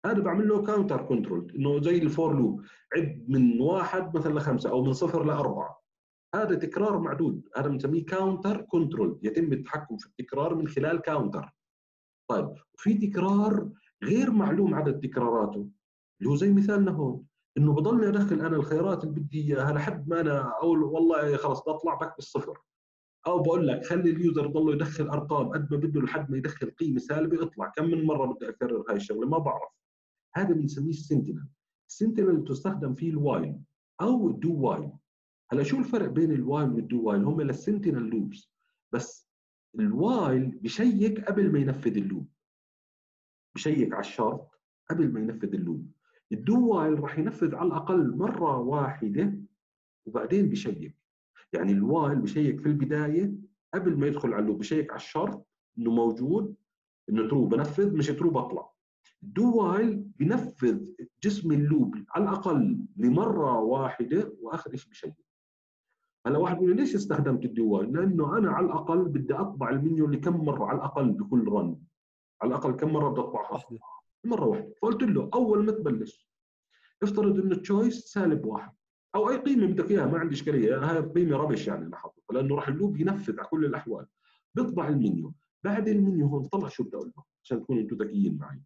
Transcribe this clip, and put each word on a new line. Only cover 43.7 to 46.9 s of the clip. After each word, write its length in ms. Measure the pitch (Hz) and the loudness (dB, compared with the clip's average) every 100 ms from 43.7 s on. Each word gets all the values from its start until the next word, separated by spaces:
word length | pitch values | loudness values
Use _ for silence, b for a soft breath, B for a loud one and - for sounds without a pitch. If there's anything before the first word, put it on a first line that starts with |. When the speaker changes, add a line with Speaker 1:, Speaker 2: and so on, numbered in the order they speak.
| 139 107 | 2 0
Speaker 1:
على 80 | 95 | -2
الشرط 600 | 101 - 110 143 - _ _ _ - | -8 -2 -2 -2 -12 _ _ _ -6
قبل 220 | 165 131 | 0 0
ما 80 | 113 | 0
ينفذ 340 | 110 113 101 | -4 -4 -6
اللوب. 360 | 95 87 76 - _ _ _ _ | -4 -4 -6 -10 _ _ _ _
الدو 420 | 104 131 240 240 | -4 2 4 4
وايل 260 | 185 156 | 2 2